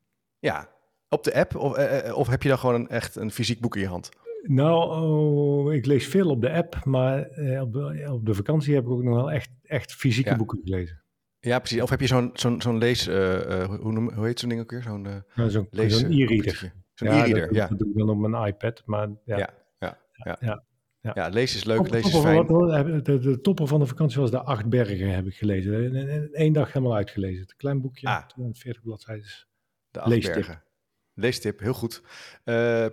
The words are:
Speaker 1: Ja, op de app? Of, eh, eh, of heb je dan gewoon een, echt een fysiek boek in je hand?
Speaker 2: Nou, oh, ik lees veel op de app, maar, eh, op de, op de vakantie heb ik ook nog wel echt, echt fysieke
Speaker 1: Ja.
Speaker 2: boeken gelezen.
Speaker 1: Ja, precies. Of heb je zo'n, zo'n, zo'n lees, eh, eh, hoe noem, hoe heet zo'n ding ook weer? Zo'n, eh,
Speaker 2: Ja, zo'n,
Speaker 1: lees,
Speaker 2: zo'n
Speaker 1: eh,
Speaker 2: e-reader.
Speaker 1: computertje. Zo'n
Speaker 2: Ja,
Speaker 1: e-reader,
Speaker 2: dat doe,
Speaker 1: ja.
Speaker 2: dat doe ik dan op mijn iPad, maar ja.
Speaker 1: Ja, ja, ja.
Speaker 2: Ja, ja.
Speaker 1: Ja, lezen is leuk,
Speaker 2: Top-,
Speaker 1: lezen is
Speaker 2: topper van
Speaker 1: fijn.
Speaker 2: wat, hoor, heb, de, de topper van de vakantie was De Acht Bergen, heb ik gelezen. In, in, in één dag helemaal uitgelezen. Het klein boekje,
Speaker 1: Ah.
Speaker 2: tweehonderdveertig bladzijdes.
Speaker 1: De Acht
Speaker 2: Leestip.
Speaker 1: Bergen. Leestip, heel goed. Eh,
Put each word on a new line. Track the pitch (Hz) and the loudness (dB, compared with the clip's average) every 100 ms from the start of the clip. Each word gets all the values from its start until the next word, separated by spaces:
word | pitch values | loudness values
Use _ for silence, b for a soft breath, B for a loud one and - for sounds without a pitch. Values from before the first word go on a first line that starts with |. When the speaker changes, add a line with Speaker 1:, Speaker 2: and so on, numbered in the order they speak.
| _ _ _ _ | _ _ _ _
Speaker 1:
Ja, | 143 76 - _ _ _ _ | -4 -4 -8 _ _ _ _
op | 147 | -2
de | - | 0
app? | - - - | 0 0 0
Of, | 139 - | -2 0
eh, | 135 131 117 | 2 0 -2
eh, | 117 | -2
of | 123 | 0
heb | 131 | 2
je | 143 | 2
dan | 127 | 2
gewoon | 127 120 | 2 2
een, | - | 0
echt | 117 - - | -4 -6 -6
een | 107 | -6
fysiek | - 113 117 | -4 -4 -2
boek | 120 104 | -4 -2
in | |
je | 95 | -4
hand? | 87 - - 466 440 | -6 -10 -16 -14 -10
Speaker 2:
Nou, | 254 135 151 165 170 160 | 0 2 4 4 2 0
oh, | 160 151 151 147 147 143 143 | 0 2 2 2 2 2 2
ik | 151 131 | 0 2
lees | 139 - | 2 4
veel | 190 180 | 2 2
op | 123 | 2
de | 120 | 0
app, | 160 170 - 135 | 0 -2 -4 0
maar, | 131 131 135 | 2 2 0
eh, | 139 - 143 131 | -4 -6 -4 -2
op | 127 | -4
de, | 123 143 151 147 | -4 -6 -6 -6
op | 123 110 | -4 0
de | |
vakantie | 101 101 156 139 | 0 2 0 2
heb | 139 | 2
ik | 123 | 2
ook | 123 | 0
nog | 123 117 | 2 2
wel | 139 | 0
echt, | 151 - - | -4 -6 -14
echt | - 139 - | -8 -6 -6
fysieke | - 135 113 104 | -2 0 2 0
Speaker 1:
Ja. | 110 | 0
Speaker 2:
boeken | 104 98 | -2 -4
gelezen. | 85 92 87 85 _ _ _ _ | -4 -4 -6 -12 _ _ _ _
Speaker 1:
Ja, | 120 123 | 0 0
precies. | - 113 | 0 -2
Of | 123 | 0
heb | 135 | 0
je | 131 | 2
zo'n, | 123 123 | 2 2
zo'n, | - 120 120 | 0 0 0
zo'n | 120 113 | 0 2
lees, | 117 120 - | 2 2 0
eh, | 92 95 92 - 92 | 0 2 0 -2 -4
eh, | 92 | -4
hoe | 101 110 | -4 -4
noem, | 110 117 | -2 -2
hoe | 113 113 | -2 -2
heet | 120 | -2
zo'n | 120 | -4
ding | 117 | -4
ook | 113 | -6
weer? | 123 | -10
Zo'n, | 117 104 98 | -8 -8 -8
eh, | 98 - - | -10 -6 -2
Speaker 2:
Ja, | 113 | 0
zo'n, | 104 95 | 0 -2
Speaker 1:
lees, | 98 110 113 | 0 2 4
Speaker 2:
zo'n | 143 | 4
Speaker 1:
eh, | 147 | 4
Speaker 2:
e-reader. | 123 110 | 4 4
Speaker 1:
computertje. | 98 90 90 - - | 2 -4 -10 -16 -20
Zo'n | - 110 | -4 2
Speaker 2:
Ja, | |
Speaker 1:
e-reader, | 107 117 92 | 4 6 4
Speaker 2:
dat | 80 | 2
doe, | 107 | 0
Speaker 1:
ja. | 95 | 0
Speaker 2:
dat | 101 | -2
doe | 104 | 0
ik | 104 | 0
dan | 107 | 2
op | 104 | 2
mijn | 107 117 107 | 0 0 -2
iPad, | 101 113 113 - | -2 -6 -6 -6
maar | 104 104 107 - | -4 -4 -8 -6
ja. | 101 | -4
Speaker 1:
Ja, | 92 - _ _ | -4 -8 _ _
ja, | 90 - _ | -10 -10 _
ja. | - 90 85 | -14 -10 -6
Speaker 2:
Ja, | 117 104 - _ _ _ | -4 -6 -10 _ _ _
ja. | 113 98 | -8 -4
Speaker 1:
Ja, | 85 | -2
lezen | 104 127 104 | 0 0 -2
is | |
leuk, | 101 113 | 0 0
Speaker 2:
Top-, | - | 2
Speaker 1:
lezen | 113 185 | 0 2
is | |
Speaker 2:
topper | 160 151 | 4 6
van | 160 165 | 4 4
Speaker 1:
fijn. | 165 | 4
Speaker 2:
wat, | 175 151 147 | 4 2 0
hoor, | |
heb, | 151 139 | 0 2
de, | 139 | 2
de | 131 123 | 2 0
topper | 202 180 143 | 0 0 2
van | 151 | 2
de | 135 | 2
vakantie | - 156 127 | 0 0 2
was | 127 | 0
De | 123 | 0
Acht | - 120 110 | -2 -2 2
Bergen, | 123 104 95 98 92 | 2 2 0 0 -2
heb | 92 | -4
ik | - | -4
gelezen. | 104 98 95 110 | -2 0 0 -2
In, | 123 131 | -2 -2
in, | 135 | -4
in | 151 151 | -4 -4
één | 147 156 | 2 4
dag | 151 127 | 4 2
helemaal | 139 127 107 | 0 0 0
uitgelezen. | 98 - 95 90 | -2 -4 -4 -6
Het | 95 _ | -12 _
klein | 139 139 | -4 -4
boekje, | 131 127 131 | -4 -6 -4
Speaker 1:
Ah. | 117 - | -4 -6
Speaker 2:
tweehonderdveertig | - 123 107 127 117 | -10 -10 -8 -12 -12
bladzijdes. | 113 107 - 107 104 - _ _ _ _ _ | -12 -14 -12 -14 -14 -20 _ _ _ _ _
Speaker 1:
De | - | -4
Acht | - | 2
Speaker 2:
Leestip. | 117 95 | 2 2
Speaker 1:
Bergen. | 82 95 80 _ _ _ _ _ | -4 -6 -10 _ _ _ _ _
Leestip, | - 113 123 107 - | -4 -2 -2 -4 -4
heel | 101 | -4
goed. | 131 117 - B B B B | -4 -6 -8 B B B B
Eh, | - 117 120 113 113 | -2 0 2 2 0